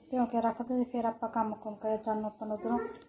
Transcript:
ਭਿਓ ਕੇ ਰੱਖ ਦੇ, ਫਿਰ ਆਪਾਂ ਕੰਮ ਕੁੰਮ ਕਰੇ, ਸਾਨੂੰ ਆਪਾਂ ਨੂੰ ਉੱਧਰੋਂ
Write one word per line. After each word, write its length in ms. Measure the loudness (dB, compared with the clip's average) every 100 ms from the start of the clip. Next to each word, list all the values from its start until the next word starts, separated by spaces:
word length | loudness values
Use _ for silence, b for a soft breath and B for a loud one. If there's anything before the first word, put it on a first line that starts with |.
| -2
ਭਿਓ 140 | 2 2
ਕੇ 160 | 4
ਰੱਖ 200 | 2 0
ਦੇ, 220 | 0 2
ਫਿਰ 220 | 2 2 0
ਆਪਾਂ 240 | 0 -2
ਕੰਮ 260 | 0 0 -2
ਕੁੰਮ 200 | -8 -4
ਕਰੇ, 280 | 0 0
ਸਾਨੂੰ 220 | 0 -2 -2
ਆਪਾਂ 220 | -6 -6
ਨੂੰ 100 | -2
ਉੱਧਰੋਂ 220 | 0 0 -2 -8